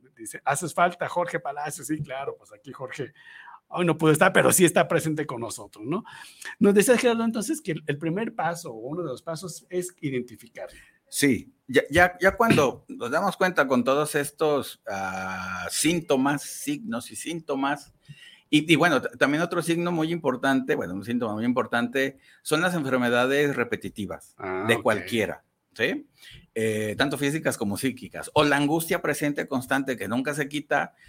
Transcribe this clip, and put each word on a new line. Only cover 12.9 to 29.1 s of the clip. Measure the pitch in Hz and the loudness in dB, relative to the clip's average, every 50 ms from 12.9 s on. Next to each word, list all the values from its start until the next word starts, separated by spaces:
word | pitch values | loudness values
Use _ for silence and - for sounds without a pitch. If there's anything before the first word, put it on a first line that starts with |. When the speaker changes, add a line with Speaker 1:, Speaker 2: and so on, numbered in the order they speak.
| - 135 117 120 | -10 -8 -4 -2
Speaker 2:
damos | 135 165 196 190 - | 0 0 0 0 0
cuenta | - 185 180 175 165 143 | 0 0 2 2 2 2
con | 131 135 123 117 | 4 4 2 4
todos | 131 135 147 151 147 - | 4 2 2 2 0 0
estos, | 147 143 - - - 160 151 147 135 - - - - _ 113 | -2 -2 -2 -2 -2 0 2 2 0 -2 -4 -10 -14 _ -8
ah, | 101 95 98 92 92 95 95 92 95 92 92 92 92 90 87 87 | -6 -6 -6 -6 -6 -6 -6 -6 -6 -8 -8 -8 -8 -8 -6 -6
síntomas, | - - - 151 175 170 160 - 143 131 131 139 147 143 - | -4 0 2 2 2 0 0 0 2 2 2 2 0 0 -4
signos | - - - - 143 147 - 226 113 113 117 - - | -8 -12 -8 -6 -6 -6 -6 -6 -8 -8 -8 -8 -10
y | 110 | -12
síntomas, | - - 151 170 170 160 - 139 135 135 139 147 143 - - _ _ _ - 147 - - - - _ _ _ | -12 -10 -10 -10 -8 -6 -6 -4 -2 -2 -2 -4 -4 -8 -12 _ _ _ -20 -20 -20 -20 -20 -20 _ _ _
y, | 151 151 156 165 165 | 2 2 4 4 4
y | |
bueno, | 135 165 175 147 127 - | 6 6 4 4 2 0
t-, | - - | -2 0
también | - - 139 147 156 175 | 0 2 2 2 0 -2
otro | 175 175 175 151 | -2 -2 -2 -2
signo | 165 165 170 170 175 | 0 0 0 0 0
muy | 175 160 156 160 170 | 0 0 0 -2 -2
importante, | 170 160 135 127 123 139 135 135 131 127 139 151 | -2 -2 -2 -2 0 2 2 2 2 2 0 -2
bueno, | 127 104 87 92 | -2 -2 -4 -6
un | 98 98 | -8 -6
síntoma | 117 120 120 120 107 104 | -4 -2 -2 -2 -2 -2
muy | 107 113 | -2 -2
importante, | 123 123 123 110 110 - 117 120 123 123 135 135 135 131 _ _ _ _ _ _ | 0 0 0 -2 0 -2 -2 -2 0 0 0 -2 -2 -4 _ _ _ _ _ _
son | - 151 151 | -2 0 0
las | 175 185 175 | 2 0 0
enfermedades | 170 143 131 127 127 123 120 123 120 123 131 139 143 147 143 135 | -2 0 0 0 2 2 2 4 4 4 4 4 2 2 2 0
repetitivas | 123 117 - 107 98 - 95 - - 101 90 85 - - - _ - | 0 -2 -2 -2 -4 -6 -8 -8 -8 -8 -8 -8 -12 -14 -20 _ -12
Speaker 1:
Ah, | 101 95 92 92 101 113 | -10 -8 -6 -2 0 2
Speaker 2:
de | 113 | 2
Speaker 1:
ok. | 110 - | 2 2
Speaker 2:
cualquiera, | 123 107 101 87 - 117 113 101 85 71 - _ _ _ _ _ _ _ | 2 0 0 -2 -2 -2 0 0 -2 -4 -8 _ _ _ _ _ _ _
¿sí? | - 113 151 233 294 - - _ _ - - - - - _ _ | -4 -2 -2 -2 -4 -8 -12 _ _ -20 -20 -20 -20 -20 _ _
Eh, | 110 110 110 107 107 107 107 104 | -2 -2 0 0 -2 -2 -4 -2
tanto | - 165 - 147 131 | -2 -2 -2 0 -2
físicas | 143 139 147 160 156 - - - | -2 -2 -2 -2 -2 -2 -2 -2
como | 113 101 101 | -4 -4 -4
psíquicas, | - - 131 123 - 196 180 - 80 - - - | -2 -2 -4 -4 -6 -10 -14 -12 -12 -14 -2 2
o | 147 151 | 2 4
la | 147 139 | 4 4
angustia | 143 147 143 156 165 165 - 180 175 170 | 4 2 2 2 0 0 0 -2 0 0
presente | 156 | -2